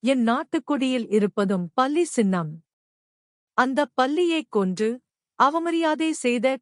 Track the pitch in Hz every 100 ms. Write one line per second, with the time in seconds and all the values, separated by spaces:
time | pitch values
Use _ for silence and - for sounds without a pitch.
0 | 233 269 226 247 320 330 - 285 262 254
1 | 220 208 202 - 196 190 175 - 262 294
2 | 339 - 202 185 156 160 _ _ _ _
3 | _ _ _ _ _ - 254 269 285 -
4 | 262 302 349 320 240 214 190 180 220 247
5 | _ _ _ _ 262 320 339 330 330 302
6 | 320 311 247 240 247 262